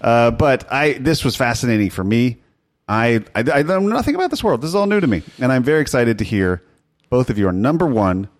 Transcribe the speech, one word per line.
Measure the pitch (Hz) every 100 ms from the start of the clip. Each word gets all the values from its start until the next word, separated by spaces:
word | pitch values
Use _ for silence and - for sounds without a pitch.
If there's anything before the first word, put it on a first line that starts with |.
uh, | - 117 117
but | 113 151 131 -
I, | 135 151
this | 131 135 156
was | 131 -
fascinating | 123 117 123 110 98
for | -
me. | 95 117 123 117 _ _ _ _ -
I, | 107 117 113 104 104
I, | 120 143
I |
know | 151 190
nothing | 202 240 247 330
about | 370
this | 294
world. | 220 123
This | 151
is | 196
all | 202
new | 208
to | 160
me, | 90 - -
and | 127
I'm | 131
very | 127 156
excited | 147 131 120 107
to | 98
hear | 107 92 90 _ _ _ _ _
both | 123 127
of | 104
your | 98
number | 92 120 160 170
one | 113 98 92 101